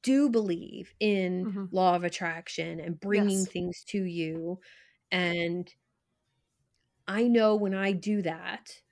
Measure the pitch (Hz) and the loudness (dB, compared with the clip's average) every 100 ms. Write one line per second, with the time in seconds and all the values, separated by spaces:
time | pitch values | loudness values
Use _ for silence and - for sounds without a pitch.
0 | - 269 285 226 208 170 - - 185 _ | 4 4 4 2 0 -4 -6 -14 -16 _
1 | 214 202 180 180 185 196 190 190 185 175 | 0 2 0 -2 -4 -6 -2 4 4 4
2 | 175 - 175 165 - - 165 165 170 160 | 0 -4 -6 -6 -10 -8 -8 -8 -8 -8
3 | 202 208 208 190 185 180 180 175 - 202 | 0 2 2 0 -2 -4 -6 -8 -6 -4
4 | 185 170 160 160 165 185 - - _ _ | -4 -4 -6 -6 -6 -8 -12 -20 _ _
5 | _ 180 180 170 170 175 180 _ _ _ | _ -2 0 0 -2 -4 -6 _ _ _
6 | _ _ _ _ _ _ _ _ _ _ | _ _ _ _ _ _ _ _ _ _
7 | - 202 240 233 214 208 202 190 196 190 | -6 2 4 6 6 4 2 0 0 0
8 | 208 208 170 160 180 - - - _ | 0 0 -2 -4 -8 -10 -14 -20 _